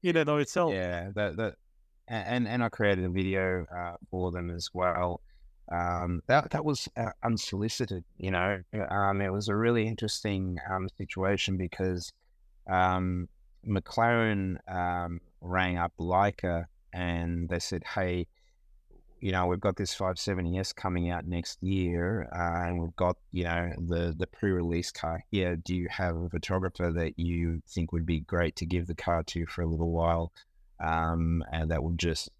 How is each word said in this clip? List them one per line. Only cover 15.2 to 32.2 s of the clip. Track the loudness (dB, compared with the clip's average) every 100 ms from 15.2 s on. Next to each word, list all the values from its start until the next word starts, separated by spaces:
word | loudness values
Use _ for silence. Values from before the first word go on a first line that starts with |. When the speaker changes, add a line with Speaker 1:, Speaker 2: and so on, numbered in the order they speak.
| -12 _
Speaker 2:
rang | -2 2 2 2
up | 0 -2
Leica | 2 4 4 2 -2 -2 -4 _ _
and | -4 -2 0 0 -2 -2
they | -2
said, | -2 -6
"Hey, | -4 -2 0 0 -4 _ _ _ _ -20 _ -20 -20 -6
you | 0
know, | 2 2
we've | 2
got | 0 0
this | -4
five | -2 -2 -2
seventy | -2 0 0 0
S | -2
coming | -4 -2 0 0
out | -2 -2
next | -4 -4 -4
year, | -2 0 2 0 0 -2 -4
uh, | -2 -2 0 0
and | -2
we've | -4
got, | 0 0 0 -6
you | -4
know, | 0 0 -2 -4
the, | -2 0 0 -2
the | -6
pre-release | 0 0 2 2 0 -2
car | -6 -6 -6 -2
here. | 0 0 -2
Do | -2
you | -2 -2
have | -2 -2 0
a | -2
photographer | -4 -2 0 0 -2 -2
that | 0 -2 -2
you | -2 2 0 -2 -4
think | -4 -2
would | -2 0
be | -2
great | 0 0 0 -2
to |
give | -2 -2 -2
the |
car | -4 0 0
to | 0 -4 -4
for | -2
a | -2
little | 0 0
while?" | 2 2 2 0 -8 _ _ -20 -6
Um, | -2 0 2 2 2 2 0
and | -2 0
that | 0
would | 0 0
just | 0 -2